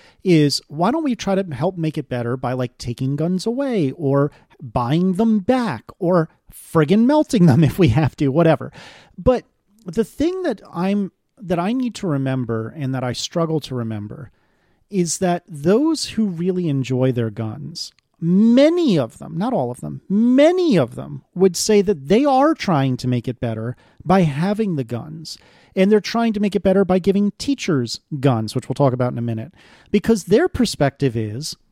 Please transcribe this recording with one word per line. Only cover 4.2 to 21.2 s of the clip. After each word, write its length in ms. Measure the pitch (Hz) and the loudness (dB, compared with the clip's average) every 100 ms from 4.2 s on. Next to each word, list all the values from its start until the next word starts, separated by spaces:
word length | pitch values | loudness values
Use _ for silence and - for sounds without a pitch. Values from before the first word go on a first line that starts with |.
| 143 - _ _ | 0 -4 _ _
buying 520 | 123 127 120 160 185 | -6 -4 0 0 0
them 260 | 180 226 214 | 2 2 2
back 500 | 185 262 233 113 - - | 2 0 -2 -6 -12 -6
or 300 | 175 180 160 _ - | 0 2 0 _ -20
friggin' 540 | - - 165 147 202 240 | -20 -2 0 4 4 4
melting 400 | 302 302 226 170 | 2 2 4 6
them 180 | 135 | 6
<laughs> 60 | 151 | 4
if 60 | - | 4
we 120 | 160 | 4
have 260 | 120 143 - | 4 0 0
to, 100 | 139 | 0
whatever. 420 | 139 160 151 127 - - - _ - | 2 4 2 -2 -16 -20 -20 _ -4
But 260 | 180 240 - _ _ _ | 0 0 -2 _ _ _
the 200 | 180 170 | -8 -4
thing 380 | 220 - 320 381 | -4 -2 -2 -2
that 180 | 349 214 - | -4 -6 -8
I'm, 380 | 165 190 208 190 - _ _ | -6 -2 -2 -4 -10 _ _
that 220 | 180 170 | -6 -4
I 140 | 185 | -2
need 240 | 262 247 - | -4 -4 -6
to 100 | 190 | -4
remember 640 | 143 135 131 117 113 113 | -2 -2 -4 -4 -4 -6
and 260 | 160 135 | -8 -6
that 80 | 131 | -4
I 100 | 127 | -6
struggle 460 | 120 - 175 165 156 | -6 -6 -4 -2 -4
to 160 | - | -6
remember 560 | 127 113 107 104 - 117 _ _ _ _ _ _ | -8 -6 -8 -10 -14 -18 _ _ _ _ _ _
is 300 | 196 170 - | -2 -2 -2
that 240 | 185 175 - | -2 -2 -6
those 640 | 151 151 214 311 311 - | -4 2 2 2 -2 -4
who 160 | - 208 | -2 -2
really 420 | 165 180 180 170 | -2 -4 -2 -2
enjoy 420 | 139 120 127 131 | -2 -2 0 0
their 200 | 120 113 | 0 -4
guns, 600 | 104 110 120 143 175 - _ _ _ | -6 -8 -10 -12 -12 -14 _ _ _
many 760 | 165 185 226 240 294 349 320 165 | 0 4 6 6 6 4 2 2
of 220 | 113 - | 0 -6
them, 180 | 139 165 | -10 -6
not 160 | 226 | -4
all 200 | 220 120 | -2 -4
of 80 | 123 | -6
them, 220 | - 135 - | -10 -10 -4
many 680 | 196 240 254 302 370 339 185 | 0 4 6 6 4 2 2
of 180 | 120 | 2
them 300 | 127 139 135 | -4 -12 -14